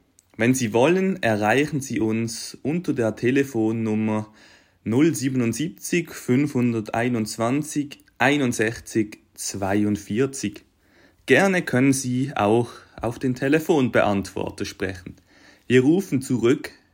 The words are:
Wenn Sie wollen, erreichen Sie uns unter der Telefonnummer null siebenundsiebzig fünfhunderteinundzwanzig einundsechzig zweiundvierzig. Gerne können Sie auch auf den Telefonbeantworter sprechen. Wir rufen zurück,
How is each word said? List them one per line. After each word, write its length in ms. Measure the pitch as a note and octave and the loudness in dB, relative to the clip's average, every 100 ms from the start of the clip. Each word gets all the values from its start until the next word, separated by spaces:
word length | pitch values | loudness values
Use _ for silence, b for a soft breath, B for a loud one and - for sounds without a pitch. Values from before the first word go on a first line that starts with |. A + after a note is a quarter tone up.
| _ _ _ - | _ _ _ -2
Wenn 160 | A2+ | 0
Sie 200 | C3 A2+ | 2 2
wollen, 500 | A2+ C#3 F#3 F#3+ F#3 | 4 4 4 0 0
erreichen 580 | A2+ G#2+ G#2 B2 D3+ D3 | 0 2 2 2 2 -2
Sie 180 | C3+ A2 | -4 -2
uns 560 | A2 A2 A2+ A#2 - - | 0 0 -4 -6 -12 -8
unter 320 | B2 F3 E3+ | -4 -4 -2
der 220 | B2+ A2+ G#2 | -2 -2 0
Telefonnummer 1160 | A#2+ C3+ C3+ A#2 A2 A2+ A2 G#2+ A2 G#2+ A2 b b b b b | 0 2 0 0 0 0 0 0 0 -2 -4 b b b b b
null 320 | G#2 A#2 E3 C#3 | -2 2 2 2
siebenundsiebzig 960 | C3+ B2+ A#2 A2+ - - - F3 D#3+ | -2 0 0 -2 -6 -8 -4 -2 -2
fünfhunderteinundzwanzig 1900 | - - B2 C#3+ B2+ B2 A2+ G#2 - B2 A#2+ G#2+ - A#2 C#3 D3 D3+ C#3+ - _ - | -6 0 2 2 0 0 0 -4 -2 0 -2 -4 -2 -2 -2 -2 -4 -6 -10 _ -2
einundsechzig 1040 | B2 D3 B2+ A2+ A2 A2+ - A#2 G#2 - _ | 2 2 0 0 -2 -4 -4 -2 -2 -6 _
zweiundvierzig. 1300 | - - G2 F#2+ G#2 G#2 G2+ - G#2 C3+ C3+ G#2 - _ _ b b b b - | -14 -10 -6 -2 0 0 -2 -4 -2 -2 -4 -8 -8 _ _ b b b b 2
Gerne 360 | C3 G3 F#3 | 4 4 2
können 300 | E3 B2+ C#3 | 0 2 4
Sie 400 | C3+ C3 B2 C3+ - | 2 0 -4 -2 0
auch 320 | G#2 A#2 A#2 - - - | 2 4 0 -6 -20 -8
auf 180 | A2 A#2+ | -6 -4
den 160 | C3+ B2 | -4 -2
Telefonbeantworter 1300 | C3+ D#3 D#3+ E3 B2 B2+ - G2 F#2+ - - - | 2 2 4 2 4 4 2 2 -2 -6 -8 -8
sprechen. 540 | G2 - F#2+ F#2 - - b b b b b | -10 -6 -6 -6 -14 -20 b b b b b
Wir 140 | B2+ | 4
rufen 400 | B2+ F3 F#3+ C#3 | 4 2 0 -2
zurück, 500 | C3 B2 A2+ D3 - - _ | -2 0 2 2 -2 -18 _